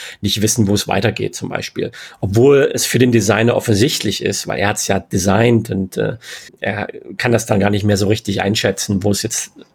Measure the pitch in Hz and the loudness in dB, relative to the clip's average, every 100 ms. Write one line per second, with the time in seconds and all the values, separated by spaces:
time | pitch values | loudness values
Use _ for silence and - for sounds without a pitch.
0 | - - 101 - 107 - 98 101 - 98 | -18 -6 -4 0 0 2 2 2 0 0
1 | 110 110 - - - - - - - - | 0 -2 -6 -6 -8 -6 -8 -8 -8 -10
2 | - - 101 104 135 139 143 - - 113 | -20 -8 0 4 6 6 4 0 -2 2
3 | 123 117 98 107 117 - - 101 131 - | 4 4 4 2 2 2 2 2 2 0
4 | 107 - - 98 - - 101 104 - 98 | -4 -4 -4 -4 -6 -2 -2 -2 -2 -4
5 | - - 92 98 120 117 113 95 95 - | -2 -2 2 2 4 2 0 -4 -4 -4
6 | 107 113 - - - - - 104 - - | -4 -6 -12 -18 -20 -10 -6 -6 -8 -10
7 | - 98 123 117 113 104 101 104 104 101 | -14 -2 0 0 2 2 2 2 2 2
8 | 101 110 - 98 95 107 107 98 - 101 | 2 0 -2 -2 -2 0 -2 -2 -2 -2
9 | 104 98 110 - - - - | 0 -2 -4 -6 -10 -14 -16